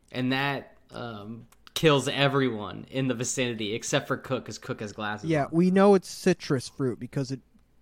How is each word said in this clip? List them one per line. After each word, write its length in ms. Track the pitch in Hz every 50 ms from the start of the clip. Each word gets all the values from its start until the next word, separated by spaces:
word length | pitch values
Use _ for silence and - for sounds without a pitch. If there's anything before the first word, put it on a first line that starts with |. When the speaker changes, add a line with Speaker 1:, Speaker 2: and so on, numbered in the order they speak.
| _ _
Speaker 1:
And 220 | - 127 127 127 131
that, 420 | 135 139 143 139 120 - - _ _ _ _
um, 540 | 113 113 120 117 110 104 101 107 117 117 120 _ - _ _ - -
kills 320 | - 165 156 143 135 123
everyone 800 | 139 - 135 143 135 135 139 131 123 110 104 101 90 104 107 - -
in 180 | - 135 135
the 60 | 127 117
vicinity 640 | 113 123 - - 135 123 120 117 107 110 101 110
except 320 | 117 - - 151 135 -
for 100 | - 131
Cook, 280 | 110 - - 131 110 -
'cause 120 | - 107
Cook 220 | - - - 117 -
has 100 | 110 101 98
glasses 360 | 113 107 104 107 107 - 160
Speaker 2:
Yeah, 140 | 156 147 135
Speaker 1:
on. 40 | -
Speaker 2:
we 180 | 156 170 180 185
know 240 | 185 196 196 208 196
it's 160 | 185 - -
citrus 580 | - - - 185 - - - - 147 123 - -
fruit 300 | - - 135 123 104 -
because 320 | 127 - - 143 131 120
it, 100 | 135 127 _ _ _ - _ _ _ _